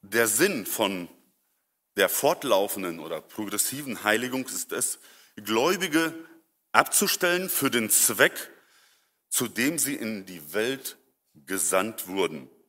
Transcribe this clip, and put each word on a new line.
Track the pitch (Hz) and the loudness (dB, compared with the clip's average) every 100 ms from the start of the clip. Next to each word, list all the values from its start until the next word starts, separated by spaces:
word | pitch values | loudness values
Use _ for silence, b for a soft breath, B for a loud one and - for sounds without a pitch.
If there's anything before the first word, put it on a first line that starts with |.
Der | 98 110 113 | -2 2 2
Sinn | 113 185 156 | 4 2 2
von | 95 - 104 98 85 - _ _ _ _ _ _ _ - | -6 -2 -2 -2 -8 -16 _ _ _ _ _ _ _ 2
der | 95 | 2
fortlaufenden | - 143 180 143 98 101 - 92 82 | 4 0 0 2 2 2 -4 -6 -6
oder | 80 82 | -8 -10
progressiven | - - 104 101 - 135 143 110 | -10 -10 -8 -2 -4 -4 -8 -4
Heiligung | 107 107 123 131 127 | 0 2 0 -4 -6
ist | 131 - | -8 -6
es, | 87 123 - B B B | -4 -4 -6 B B B
Gläubige | - 104 110 143 190 185 156 165 160 - - _ _ _ | -16 -2 2 2 2 0 2 0 -4 -18 -20 _ _ _
abzustellen | - 151 - 202 - 180 175 185 | 2 4 2 0 0 0 0 -2
für | - 135 | -2 0
den | 120 107 | 0 2
Zweck, | - - 104 180 - - - b b b b b b _ | 2 2 6 4 4 -14 -18 b b b b b b _
zu | - 120 | -4 -4
dem | 92 127 165 | 0 0 0
sie | 135 143 | -2 -4
in | 110 107 | -6 -8
die | 95 87 76 | -10 -16 -6
Welt | 92 113 135 135 - _ _ _ | -2 0 -2 -8 -16 _ _ _
gesandt | - - 95 - 92 104 113 - | -20 -8 -4 0 2 0 -4 -6
wurden. | 95 87 78 64 _ | -2 0 -2 -14 _